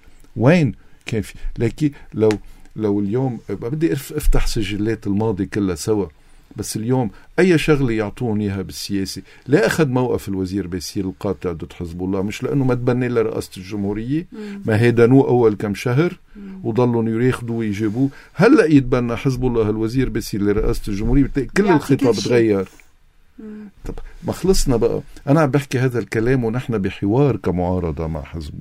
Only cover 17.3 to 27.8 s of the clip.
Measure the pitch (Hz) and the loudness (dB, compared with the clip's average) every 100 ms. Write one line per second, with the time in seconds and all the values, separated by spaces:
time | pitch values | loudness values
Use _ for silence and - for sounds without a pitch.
17.3 | 117 120 117 110 101 110 113 135 - - | 0 -4 -4 -2 -2 -2 0 -2 -2 -8
18.3 | - 220 285 160 147 123 127 120 117 139 | 2 6 6 6 4 4 0 0 -2 -2
19.3 | 123 127 117 107 110 113 131 120 113 - | -2 0 0 0 0 -2 0 -2 -2 -4
20.3 | 107 101 104 117 113 - 98 110 135 127 | 0 2 2 0 -2 -2 -2 2 4 2
21.3 | 143 120 - 208 156 - 131 131 101 104 | 0 -2 0 2 2 2 2 2 2 2
22.3 | 120 113 98 92 - - _ _ _ _ | 2 4 2 -2 -12 -20 _ _ _ _
23.3 | - 220 214 208 - - - - - - | -20 -18 -16 -18 -14 -12 -10 -12 -10 -8
24.3 | 101 180 190 - 117 113 104 - - - | -2 2 2 4 2 2 -2 -8 -6 0
25.3 | 143 147 139 139 127 131 120 101 113 113 | 2 4 0 -2 -2 0 -2 -4 -2 2
26.3 | 135 113 123 - 110 95 - 101 120 143 | 2 0 -2 -2 -2 -2 -2 0 2 2
27.3 | 98 98 87 90 92 | 2 -2 0 0 0